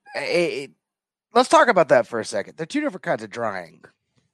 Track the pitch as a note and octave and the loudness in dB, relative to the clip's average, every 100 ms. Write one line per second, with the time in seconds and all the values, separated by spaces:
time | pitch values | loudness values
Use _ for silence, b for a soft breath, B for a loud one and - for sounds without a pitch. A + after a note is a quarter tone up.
0 | _ - C#3 E3+ E3 A#2+ C#3 _ _ _ | _ -10 -2 0 -2 -4 -10 _ _ _
1 | _ _ _ A#3 B3+ D#4+ C#4 F#3 D3+ C3+ | _ _ _ 0 4 4 6 4 4 4
2 | A2+ A#2 G#2 G#2+ F#2 - D#3+ C#4+ D4 F#3 | 2 -4 -6 -8 -8 -12 -8 -6 -6 -6
3 | E3+ C3+ G#2+ A#2+ A2+ F#2+ E2 E2 - _ | -6 -6 -8 -8 -8 -8 -12 _ -20 _
4 | _ _ _ | _ _ _